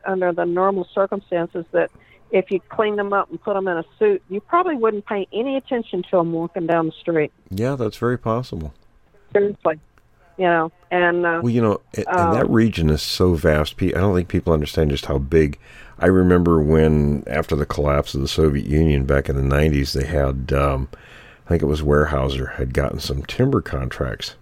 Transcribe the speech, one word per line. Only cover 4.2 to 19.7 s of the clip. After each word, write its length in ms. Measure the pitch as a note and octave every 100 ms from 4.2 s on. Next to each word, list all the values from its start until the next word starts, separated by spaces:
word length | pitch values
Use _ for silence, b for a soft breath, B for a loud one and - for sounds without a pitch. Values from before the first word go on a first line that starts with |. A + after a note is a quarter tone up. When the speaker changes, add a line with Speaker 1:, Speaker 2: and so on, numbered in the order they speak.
| -
Speaker 1:
you 120 | G3
probably 340 | - F4 F#4 C#4+
wouldn't 300 | A3 G#3 -
pay 220 | G3+ F#3+
any 240 | G3+ C4+ C4+
attention 480 | - A#3+ A3 F#3 -
to 60 | F#3
them 160 | E3
walking 340 | E3 E3+ G3 E3
down 200 | E3+ D#3+
the 40 |
street. 400 | - - E3 D3 - _
Speaker 2:
Yeah, 260 | F#2+ A#2+ C#3
that's 220 | A2 -
very 200 | A#2 B2
possible. 540 | A#2 A2+ B2+ - D2+ - _ _ _ _ _
Speaker 1:
Seriously. 460 | G#3 G3+ G#3 E3+ D#3 _ _ _ _ _ -
You 80 | F3+
know, 260 | E3+ E3 - _
and, 340 | F3+ F3 F3 E3+
uh, 140 | E3+
Speaker 2:
Well, 60 | A#2+
you 80 | A#2
know, 200 | A2 G2 - -
a-, 20 | -
and 0 | F#3 F2
Speaker 1:
uh, 40 |
Speaker 2:
that 160 | A2+ -
region 400 | A2+ A2+ F2+ D#2
is 120 | D2+
so 320 | - - F#2
vast. 440 | E2 E2 D2+ D2+ -
Pe-, 160 | F#2
I 60 | -
don't 160 | G2+ F2+
think 120 | F2
people 260 | F#2 F2
understand 380 | D#2 D2 - D2+
just 140 | C#2 -
how 100 | C#2+
big. 400 | C2+ D#2+ D2+ C#2+ B B B B
I 60 | F2+
remember 540 | F#2 F2+ F2+ E2+ E2
when, 640 | D2+ D#2+ D#2 D2+ D2 D2 -
after 280 | C#2+ D#2+ D2+
the 100 | C#2+
collapse 480 | - D2 C#2+ -
of 80 | C#2
the 60 | C2+
Soviet 380 | - D#2 C#2+ G#1
Union 400 | D2+ D#2+ C#2+ C2+
back 220 | C#2 -
in 80 | C#2
the 60 |
nineties, 480 | C2+ C#2 D#2+